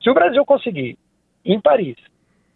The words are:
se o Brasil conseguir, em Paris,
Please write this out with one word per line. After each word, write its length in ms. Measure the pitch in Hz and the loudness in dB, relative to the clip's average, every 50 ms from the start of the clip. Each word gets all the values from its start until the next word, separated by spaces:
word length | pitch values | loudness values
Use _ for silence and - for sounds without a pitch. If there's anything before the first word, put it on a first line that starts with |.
se 80 | - 226 | -2 0
o 40 | 269 | 2
Brasil 300 | 330 339 349 240 277 277 | 2 2 2 2 0 0
conseguir, 520 | - 285 247 - 240 185 143 127 117 - - _ _ _ _ _ _ _ _ _ | 2 0 0 0 -6 -8 -8 -8 -10 -10 -14 _ _ _ _ _ _ _ _ _
em 160 | 175 196 214 | -2 -2 0
Paris, 360 | - 294 277 233 180 135 117 - _ _ _ _ _ _ _ _ _ _ _ | 2 2 2 2 0 -4 -8 -14 _ _ _ _ _ _ _ _ _ _ _